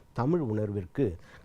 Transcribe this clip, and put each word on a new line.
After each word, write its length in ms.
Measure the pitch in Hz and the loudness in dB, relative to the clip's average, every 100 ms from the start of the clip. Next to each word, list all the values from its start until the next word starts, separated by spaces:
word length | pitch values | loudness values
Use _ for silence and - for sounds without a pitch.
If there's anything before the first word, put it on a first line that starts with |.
| - | -8
தமிழ் 260 | - 127 175 | -2 2 2
உணர்விற்கு 760 | 131 107 104 101 90 - 117 85 - - | 2 0 0 -2 -4 0 0 -2 -12 -20